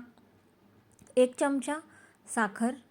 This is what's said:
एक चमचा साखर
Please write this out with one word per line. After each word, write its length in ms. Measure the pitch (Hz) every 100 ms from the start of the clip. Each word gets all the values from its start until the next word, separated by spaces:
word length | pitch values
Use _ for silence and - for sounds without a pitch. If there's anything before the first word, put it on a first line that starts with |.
| 240 - _ _ _ _ _ _ _ _ - -
एक 180 | 247 -
चमचा 400 | 285 277 285 311 - - - _ -
साखर 460 | 240 208 202 233 277 -